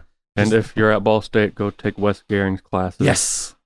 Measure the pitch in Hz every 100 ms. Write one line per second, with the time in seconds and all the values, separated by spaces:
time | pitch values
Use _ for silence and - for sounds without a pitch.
0 | - _ _ - 104 110 104 110 110 107
1 | 107 107 - 110 104 - 101 - 104 98
2 | 104 98 - 101 98 95 - 95 92 -
3 | 139 - - - - _